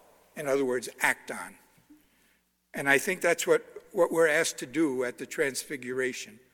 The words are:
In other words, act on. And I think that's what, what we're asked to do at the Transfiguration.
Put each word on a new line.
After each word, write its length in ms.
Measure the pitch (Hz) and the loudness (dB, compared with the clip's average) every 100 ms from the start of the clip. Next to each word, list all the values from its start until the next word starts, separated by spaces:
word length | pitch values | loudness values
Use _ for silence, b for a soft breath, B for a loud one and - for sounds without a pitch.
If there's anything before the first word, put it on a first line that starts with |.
| _ _ _ - | _ _ _ -8
In 120 | 143 | -2
other 180 | 139 131 | 0 0
words, 240 | 123 120 - | -2 -4 -2
act 320 | 143 123 - | 0 0 -6
on. 240 | 113 90 98 _ _ _ - _ _ _ _ _ _ _ | -12 -12 -16 _ _ _ -20 _ _ _ _ _ _ _
And 140 | - 139 | -4 2
I 100 | 135 | 4
think 220 | 151 147 | 2 0
that's 260 | 175 165 175 | 2 2 4
what, 160 | 160 - - - | 2 0 -20 -6
what 200 | 202 170 | 0 2
we're 160 | 165 165 | 4 4
asked 320 | 156 156 - | 4 0 -4
to 60 | 147 | -6
do 360 | 139 156 127 | 0 0 0
at 140 | 123 - | -4 -6
the 80 | 135 | -8
Transfiguration. 1120 | - 143 127 - 143 123 127 131 123 113 98 _ | -2 -2 -2 -8 -10 -6 -2 -2 -4 -12 -18 _